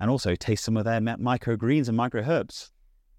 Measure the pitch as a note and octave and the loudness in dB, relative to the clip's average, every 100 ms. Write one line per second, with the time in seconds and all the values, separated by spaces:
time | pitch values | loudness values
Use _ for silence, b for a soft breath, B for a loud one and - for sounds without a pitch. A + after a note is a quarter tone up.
0 | G#2 C3+ G2+ F2+ - G#2+ - A2 G#2+ A2+ | 0 0 0 -2 0 -2 0 0 2 0
1 | A2+ A#2 B2 B2 - A2+ A2+ D3+ A#2+ A2+ | 0 -2 -2 0 0 0 2 2 2 2
2 | B2 A#2+ A#2 E3 G2 - - _ - _ | 0 0 0 0 -2 -10 -18 _ -20 _
3 | _ | _